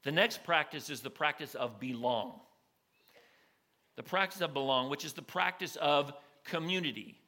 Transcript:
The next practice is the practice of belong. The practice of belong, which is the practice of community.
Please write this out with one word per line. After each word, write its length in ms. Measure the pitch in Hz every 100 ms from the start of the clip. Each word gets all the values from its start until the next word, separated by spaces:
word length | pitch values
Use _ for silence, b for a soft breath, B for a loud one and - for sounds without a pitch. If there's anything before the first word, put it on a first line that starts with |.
The 80 | 139
next 320 | 156 220 - -
practice 440 | 165 143 151 127
is 120 | 139
the 80 | 131
practice 440 | - 151 143 143
of 260 | - 123 107
belong. 580 | 127 120 123 120 101 - - _ _ _ _ _ b b b b b b _ _ _ -
The 60 |
practice 380 | - 185 190 202
of 120 | 175
belong, 360 | 139 135 131 131
which 140 | 143
is 100 | 156
the 80 | 156
practice 540 | 151 185 185 180 180 -
of 360 | 151 147 139 139 B B -
community. 760 | 170 165 185 160 110 101 -